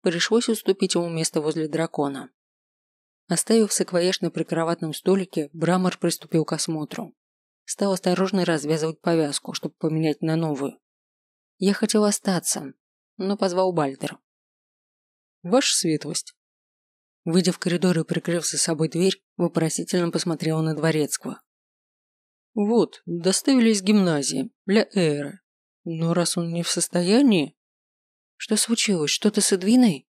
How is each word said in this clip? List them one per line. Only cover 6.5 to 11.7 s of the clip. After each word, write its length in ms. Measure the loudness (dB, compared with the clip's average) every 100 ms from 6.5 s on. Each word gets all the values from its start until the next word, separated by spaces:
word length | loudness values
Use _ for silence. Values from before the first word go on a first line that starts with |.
осмотру. 640 | -4 -4 -4 -6 -10 -12 _ _ _ _ _
Стал 280 | -14 -2 0
осторожно 520 | 0 0 0 0 0
развязывать 560 | 0 0 0 -2 -2 -4
повязку, 520 | 0 0 0 -4 -8
чтобы 240 | -10 -10 _
поменять 440 | -4 -2 -2 -2
на 140 | -2
новую. 460 | -2 -2 -4 -6 -8 _ _ _ _ _ _ _ _
Я 100 | 0